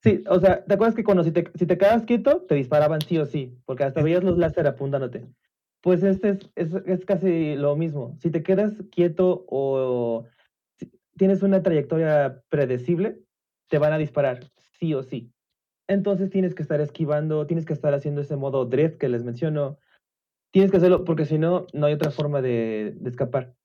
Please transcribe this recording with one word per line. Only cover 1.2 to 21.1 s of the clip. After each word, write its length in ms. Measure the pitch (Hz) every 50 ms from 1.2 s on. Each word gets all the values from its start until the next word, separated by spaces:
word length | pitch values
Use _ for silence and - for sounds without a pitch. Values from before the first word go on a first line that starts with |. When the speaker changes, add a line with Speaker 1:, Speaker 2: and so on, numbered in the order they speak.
| 165
Speaker 1:
si 80 | 165
te, 200 | 156 175 170 - -
si 100 | - 180
te 120 | 156 180
quedabas 280 | 175 196 202 226 233 233
quieto, 380 | 226 240 226 - 277 302 359 -
te 120 | - 151
disparaban 460 | 143 131 123 151 151 151 151 160 156
sí 160 | 151 - 170
o 80 | 160 147
sí? 320 | - - 151 131 123 - - _
Porque 180 | - 131 123 139
hasta 180 | 139 123 165
Speaker 2:
Sí, 40 | 147
sí. 0 |
Speaker 1:
veías 180 | 156 170 180 180
los 140 | 190 170
láser 300 | 175 170 160 156 180 160
apuntándote. 600 | 143 - - 139 139 139 139 135 120 - - 123 - - _ _ _ _ _ _ _ _ _
Pues 220 | _ 180 185 165 185
este 260 | 196 190 190 - 208
es, 100 | 196 196 - - _
es, 180 | - 175 160 175 190 -
es 200 | 180 185 180 -
casi 500 | - 196 165 180 190 170 165 160 151 147
lo 200 | 135 143 143 147
mismo. 400 | 151 165 165 147 143 123 123 147 -
Si 120 | - 170
te 120 | 160 165 151
quedas 300 | - 190 190 214 208 208 - 196 -
quieto 540 | _ - 175 175 160 175 185 185 175 - - -
o 760 | - 135 139 135 135 135 131 127 123 123 120 117 113 113 117 - _ _ _ _ _ _ _ _ _
si 140 | _ - - _ _ _ _ _
tienes 240 | - 190 190 196 185 196
una 200 | 196 190 190 -
trayectoria 800 | 190 165 151 139 - 160 160 165 156 151 147 143 135 120 123 _ _
predecible, 720 | - 147 139 123 127 123 123 139 175 160 196 226 220 - _ _ _ _ _ _ _ _ _ _
te 80 | 165
van 160 | 147 147 151 156
a 40 |
disparar 420 | 160 156 143 - 147 143 135 123 123 127 - _ _ _ _ _ _
sí 140 | 170 165 151
o 100 | 131 135
sí. 280 | 135 - 120 120 120 _ _ _ _ _ _ _ _ _ _ _ -
Entonces 400 | 202 202 170 202 196 175 196 190
tienes 260 | - 190 185 180 185
que 80 | - 151
estar 180 | - 156 147
esquivando, 640 | 151 147 - - 160 147 151 147 151 156 156 151 147
tienes 180 | 147 165 165 160
que 80 | - 156
estar 200 | - - 151 143
haciendo 280 | 143 - 147 147 143
ese 160 | 143 139 151
modo 280 | 139 135 139 131 135 127
drift 320 | 117 127 131 156 160 160 -
que 100 | 147 127
les 140 | 123 117 120
menciono. 520 | 123 120 123 165 156 151 147 143 135 147 _ _ _ _ _ _ _ _ _ _ _ _ _ _ _ -
Tienes 180 | 190 196 190
que 60 | 196
hacerlo 260 | 180 175 185 180 165 180
porque 200 | -